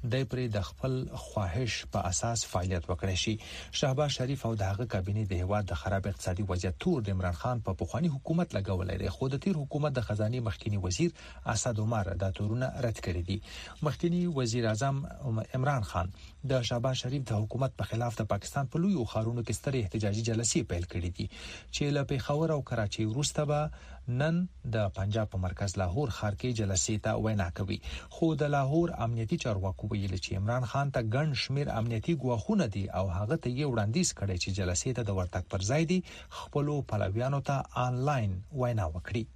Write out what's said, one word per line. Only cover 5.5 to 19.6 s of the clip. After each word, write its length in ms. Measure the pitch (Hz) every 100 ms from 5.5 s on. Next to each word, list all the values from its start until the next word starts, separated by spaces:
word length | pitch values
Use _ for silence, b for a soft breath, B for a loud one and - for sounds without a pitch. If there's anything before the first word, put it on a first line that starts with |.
| 104 101
د 80 | -
خراب 260 | 95 98 95
اقتصادي 340 | 92 - 87 98
وضعیت 260 | 92 95 90 185
تور 220 | 156 101
د 80 | 92
عمران 240 | 92 85
خان 200 | 123 120 107
په 100 | 92
پخواني 280 | 101 113 170 135
حکومت 400 | - 165 170 104
لګولی 400 | 95 92 95 92
دی، 40 | 95 -
خو 140 | 131 135
د 60 | 202
تیر 100 | 165
حکومت 340 | 135 151 147 131
د 100 | 110
خزانې 300 | 107 107 123 113
مخکینی 340 | - - 101
وزیر 260 | 90 92 170 B B B - 113
اسد 260 | 127 110 107
عمر 260 | 117 95 92 98
دا 40 | -
تورونه 280 | 104 120 127 -
رد 180 | 120 - -
کړي 140 | 85 87
دي. 80 | 98 B B B B 151
مخکینی 340 | - 175 175 175 143
وزیر 320 | 123 120 113
اعظم 280 | 107 139 139 147 - 135 113 - 127
عمران 340 | 127 139 104
خان 200 | 90 87 B B B 131
د 80 | 131 117
شهباز 320 | 120 127 127
شریف 240 | 127 139 127
د 60 | 110
حکومت 340 | 107 117 131 -
په 40 | 101
خلاف 280 | 113 120 107
د 80 | 104
پاکستان 380 | 101 - 139 135
په 100 | 160
لویو 200 | 185 180 -
ښارونو 320 | 110 110 120
کې 140 | 113
سترې 240 | 110